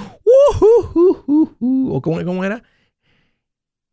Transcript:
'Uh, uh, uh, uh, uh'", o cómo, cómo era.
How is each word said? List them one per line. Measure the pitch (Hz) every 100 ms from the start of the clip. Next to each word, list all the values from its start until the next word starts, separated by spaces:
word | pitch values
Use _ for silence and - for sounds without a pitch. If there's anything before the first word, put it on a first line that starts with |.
| 208 -
'Uh, | 427 539 294 - 415
uh, | 466 - 330
uh, | 370 - -
uh, | 302 311 -
uh'", | 247 262 262 143
o |
cómo, | 147 170
cómo | 165 185 190
era. | 233 _ _ _ _ _ _ _ _ _ _ _ _ _